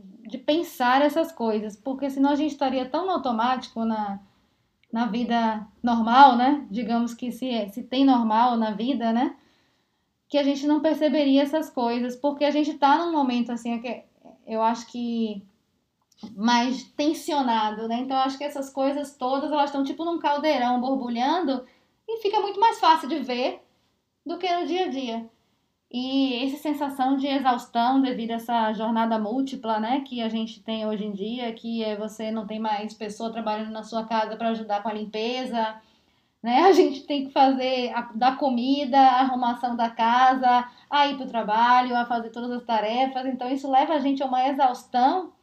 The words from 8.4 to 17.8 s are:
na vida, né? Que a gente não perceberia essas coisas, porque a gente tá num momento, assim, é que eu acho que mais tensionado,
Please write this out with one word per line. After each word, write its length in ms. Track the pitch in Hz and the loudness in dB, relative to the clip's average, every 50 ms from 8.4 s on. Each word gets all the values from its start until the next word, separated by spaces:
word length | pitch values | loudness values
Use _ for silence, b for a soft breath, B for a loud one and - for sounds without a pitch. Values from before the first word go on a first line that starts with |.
| 240 254 240 226 | 4 4 4 2
na 140 | 226 220 | 0 -2
vida, 420 | 214 202 226 247 285 226 233 226 226 | -2 -2 -2 -2 -2 0 0 0 0
né? 220 | 233 262 - - b b b b b b b b b b b b _ _ _ _ _ _ _ | 0 0 -2 -4 b b b b b b b b b b b b _ _ _ _ _ _ _
Que 120 | - 285 | 0 2
a 40 | 285 | 2
gente 220 | 269 285 277 277 | 2 0 0 0
não 140 | 294 302 302 | 0 2 2
perceberia 640 | 294 320 302 302 311 302 262 311 285 277 269 277 285 | 2 0 0 2 2 2 2 2 4 4 4 4 4
essas 260 | 277 311 311 311 - | 2 0 -2 -4 -4
coisas, 460 | - - 240 233 233 247 240 254 247 | -4 -4 -2 -2 -2 -2 -4 -4 -6
porque 280 | - - 285 285 - 302 | -4 -2 -4 -2 0 0
a 80 | 285 | 0
gente 220 | 277 294 302 277 302 | 2 2 0 0 0
tá 240 | - - 277 285 311 | 2 4 4 4 4
num 140 | 339 349 | 2 0
momento, 400 | 330 302 277 254 240 240 233 240 | 0 0 0 0 0 0 -2 -2
assim, 220 | 240 233 - 233 233 | -4 -6 -6 -6 -6
é 40 | 226 | -6
que 260 | 233 247 220 - - _ _ _ _ - - _ _ - | -6 -8 -10 -10 -12 _ _ _ _ -20 -20 _ _ -6
eu 160 | 220 220 226 | -2 0 0
acho 240 | 226 240 240 - - | 0 0 -2 -6 -10
que 520 | - 240 240 233 233 233 226 214 208 202 - - _ _ _ _ _ _ _ _ _ _ _ _ _ _ - - - | -10 -8 -6 -4 -2 -2 -2 -2 -4 -8 -14 -16 _ _ _ _ _ _ _ _ _ _ _ _ _ _ -18 -16 -8
mais 480 | 196 208 233 240 240 240 262 262 262 - | -2 0 2 2 2 2 0 -2 -6 -8
tensionado, 1040 | - _ - 294 302 320 302 - - 320 285 269 247 226 220 214 214 214 208 | -10 _ -2 -2 -2 -2 -2 -4 -4 -2 -2 0 0 0 0 0 -2 -4 -6